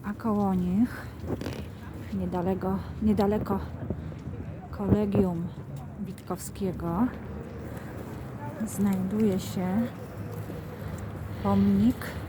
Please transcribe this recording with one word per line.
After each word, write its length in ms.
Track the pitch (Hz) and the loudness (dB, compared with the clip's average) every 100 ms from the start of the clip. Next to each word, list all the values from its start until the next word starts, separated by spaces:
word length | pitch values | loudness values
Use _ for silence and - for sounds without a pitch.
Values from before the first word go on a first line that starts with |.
a 100 | 196 | -4
koło 400 | 208 233 208 202 | -2 2 4 4
nich 540 | 185 180 185 247 - - - - - - - - - - - - | 4 4 6 4 2 -8 -8 -4 -2 -2 -4 -8 -10 -10 -10 -4
niedaleko, 680 | 202 180 180 180 190 185 190 - - | -2 0 0 2 2 2 0 -2 0
niedaleko 580 | 214 202 202 208 - 196 - - - - - - - - - - - | 2 6 4 4 2 -2 -2 -6 -4 -4 -4 -8 -8 -8 -8 -8 -10
Kolegium 760 | - 202 196 208 202 190 170 175 - - - - - | -4 4 6 6 6 4 4 -2 -6 -10 -10 -10 -8
Witkowskiego 1080 | 196 185 - 180 - - 190 156 170 170 240 - - - - - - - - - - - - - - - 220 | -8 -8 -6 -6 -6 -4 -2 -2 0 2 2 0 -8 -8 -8 -10 -8 -8 -8 -10 -8 -8 -8 -8 -8 -4 -4
znajduje 720 | - 202 190 185 208 220 190 | 2 2 2 0 2 4 2
się 420 | - - 185 196 247 - - - - - - - - - - - - - - - | 0 -2 0 2 0 -4 -10 -8 -8 -8 -8 -8 -8 -8 -8 -6 -6 -8 -8 -2
pomnik. 600 | 202 196 202 196 220 262 - - | 4 6 6 8 6 4 -2 -6